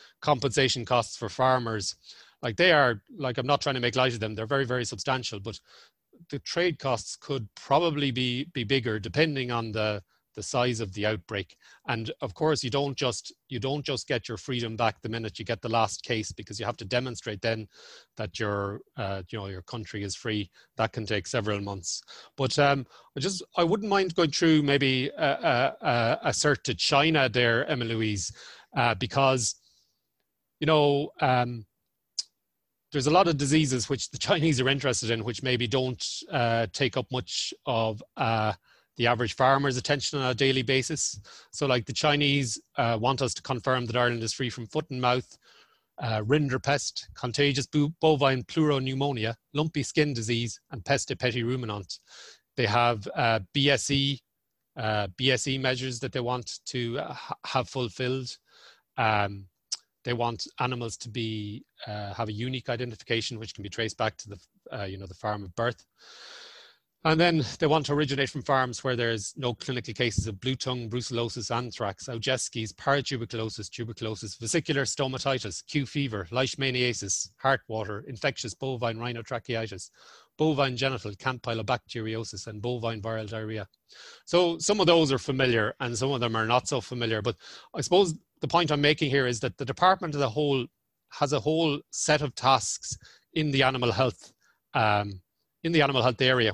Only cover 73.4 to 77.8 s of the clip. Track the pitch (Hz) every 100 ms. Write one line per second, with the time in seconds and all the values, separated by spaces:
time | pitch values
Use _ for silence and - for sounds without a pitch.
73.4 | 110 107 101 - 117 113 110 107 107 -
74.4 | 113 170 156 139 131 - 135 131 143 131
75.4 | 104 - - 151 131 147 139 107 82 120
76.4 | 131 - 135 127 123 120 98 - - _
77.4 | 135 131 - 110